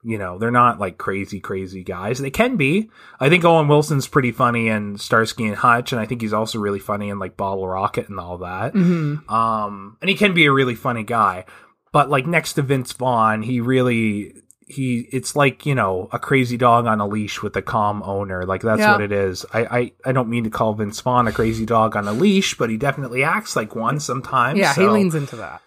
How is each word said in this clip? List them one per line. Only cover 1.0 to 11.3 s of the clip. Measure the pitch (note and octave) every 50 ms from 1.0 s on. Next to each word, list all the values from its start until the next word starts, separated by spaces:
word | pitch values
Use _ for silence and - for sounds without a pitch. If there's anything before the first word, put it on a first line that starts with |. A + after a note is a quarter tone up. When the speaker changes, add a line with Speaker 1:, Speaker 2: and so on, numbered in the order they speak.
| - - G2 G2 G2 - - F#2+
Speaker 1:
crazy | - - G2+ F#2+ F#2+ F#2+ G2 F#2+ F2+
guys. | F#2+ F#2 F2+ F#2+ G#2 B2 B2
They | C#3 C3+
can | - - A3+ B3+ C4
be. | G3 C#3 C3+ D#3+ G3+ A3 - _ - - - - -
I | C3 C#3
think | F3 F3 E3
Owen | F3 E3 E3 D3+ C#3+
Wilson's | D3 D3 D3 D3 D3+ C#3 C3
pretty | - - D#3 B2+ A#2+
funny | A2+ - B2+ A#2+ A#2 A#2 A2+
in | A2+ A2 G#2 G#2 G#2 G2+
Starsky | G2+ - - B2 A2+ A2+ A2 - - A2+
and | G#2+ G2+
Hutch, | - - B2 A#2 A#2+ A#2+ - C3+
and | A#2
I | G#2+
think | G#2 B2+ A#2+
he's | A2+ G#2+ G#2+
also | G#2+ A2+ A2+ - A2+
really | G#2 G2+ G2+ G2
funny | - - G#2 G2+ G#2 G2+
in, | G2+
like, | G2+ F#2+ F2+ _
Bottle | - G2+ G2 G2 F#2+ F#2+
Rocket | F#2 F#2 F#2+ G2 - - - - -
and | G2+ F#2+
all | F2 F2+ F2+ F2
that. | F2+ F2 F2+ F#2+ G#2+ C#3 -
Speaker 2:
Mm-hmm. | G3+ F3+ F3 F3+ E3 D#3 D3 D3 D3+ - - A2
Speaker 1:
Um, | A2+ A2+ A2+ A2 A2 G#2+ G2+ G2+ G2 G2 G2+ A2+ _
and | - F#3
he | G3
can | - G#3 G3+ F3
be | E3+ D#3
a | C#3+
really | C#3 C3+ C3+ B2 A#2
funny | - - C3 A#2+ A#2 G#2+
guy. | G#2 A#2+ A2+ G#2+ F#2+